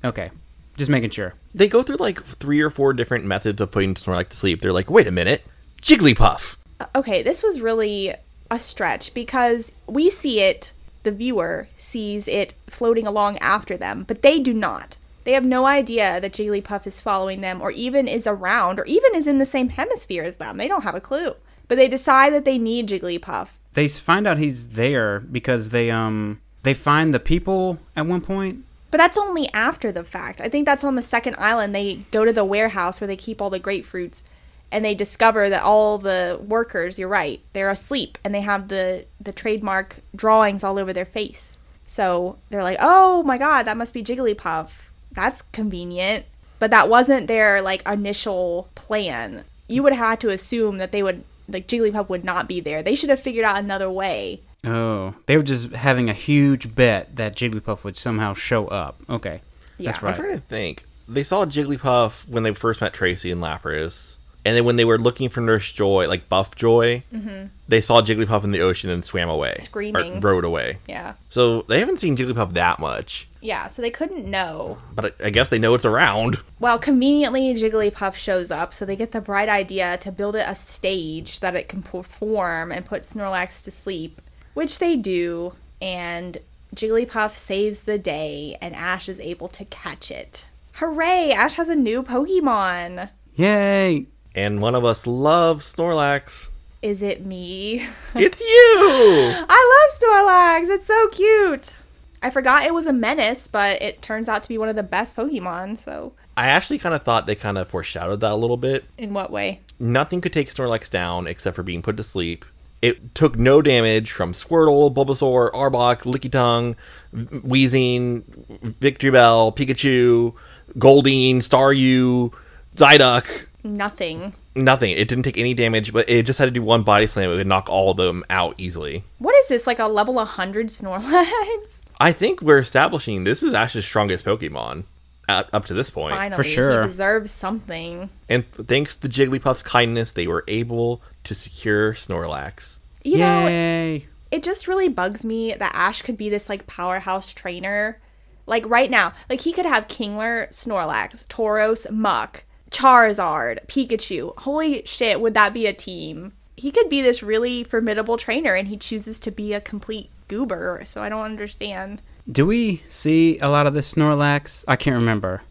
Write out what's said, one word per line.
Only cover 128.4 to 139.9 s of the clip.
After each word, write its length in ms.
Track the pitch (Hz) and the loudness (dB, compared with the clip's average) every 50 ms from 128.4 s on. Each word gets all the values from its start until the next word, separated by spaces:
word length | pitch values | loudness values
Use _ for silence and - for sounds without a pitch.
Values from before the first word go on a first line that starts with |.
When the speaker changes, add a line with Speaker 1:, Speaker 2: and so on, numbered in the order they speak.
| 90 82 - - | 0 0 -4 -8
Speaker 2:
easily. 460 | 92 90 82 82 76 73 69 80 98 - - - | -10 -8 -8 -8 -8 -8 -8 -10 -12 -14 -18 -8
Speaker 3:
What 160 | 226 330 494 | -2 6 6
is 120 | 571 539 - | 6 6 6
this, 180 | 269 233 240 | 2 -2 0
like 120 | - 240 233 | -2 -2 0
a 80 | 226 | 0
level 320 | 214 214 208 214 220 254 247 | 0 2 0 0 0 0 -2
a 40 | 220 | -2
hundred 440 | 214 - - 185 190 196 214 226 220 | -4 -6 -8 -6 -6 -4 -4 -6 -6
Snorlax? 1160 | - - - 190 185 190 220 262 302 359 349 339 415 480 415 392 453 415 427 - - - - - | -6 -10 -10 -8 -8 -8 -4 2 4 4 4 4 2 -2 -2 -2 -4 -6 -6 -12 -20 -20 -20 -20
<laughs> 100 | - - | -4 2
Speaker 2:
I 120 | - 165 165 | 2 2 2
think 300 | - 190 233 381 - - | 2 0 -2 -2 -2 4
we're 160 | 151 151 139 | 6 6 6
establishing 640 | 131 - - 131 143 - - 151 - - 107 95 90 | 6 4 2 2 2 2 0 -4 -6 -6 -6 -2 0
this 180 | 95 - - - | 0 0 0 0
is 120 | 320 254 | 0 2
Ash's 300 | 104 113 117 - 117 98 | 0 0 0 -2 -6 -8
strongest 400 | - - 113 104 101 92 87 - | -2 -2 0 0 0 -2 -2 0
Pokemon 600 | - 123 113 - 76 73 67 57 57 62 80 90 - - _ _ _ _ _ _ - | -2 -2 -2 -2 -8 -8 -8 -10 -8 -10 -12 -14 -16 -20 _ _ _ _ _ _ -2
up, 200 | 101 92 101 - - | -2 -2 -2 -2 -2
up 120 | 107 101 | -4 -4
to 80 | - - | -2 -4
this 160 | 95 139 - | -4 -4 -4
point. 240 | - - 151 151 - | -6 -8 -6 -6 -4
Speaker 3:
Finally, 220 | 190 196 202 202 | -4 -6 -6 -2
Speaker 1:
For 80 | - 139 | -2 -2
sure. 380 | 147 151 123 127 139 127 113 110 | -2 0 0 2 2 4 2 2
Speaker 3:
he 40 | 98 | 0
deserves 420 | 180 180 196 196 214 220 214 208 - | -2 -2 -2 0 0 0 -2 -4 -8
something. 800 | - - 185 214 226 202 - 170 165 165 170 170 175 185 196 - - _ - | -6 -6 -6 -6 -8 -8 -10 -12 -12 -12 -12 -12 -12 -14 -16 -16 -20 _ -2
Speaker 2:
And 160 | 113 123 120 - - | -2 -2 -2 -4 -12
th-, 140 | - 110 117 | -16 -4 0
thanks 260 | 127 139 147 147 - | 0 0 0 -2 -8
to 120 | - - 139 | -8 -8 -8
Jigglypuff's 540 | 117 131 139 131 131 135 - 135 131 - - | 2 2 2 2 2 -2 0 0 -2 -2 -4
kindness, 500 | - - 123 120 117 | -2 2 2 2 2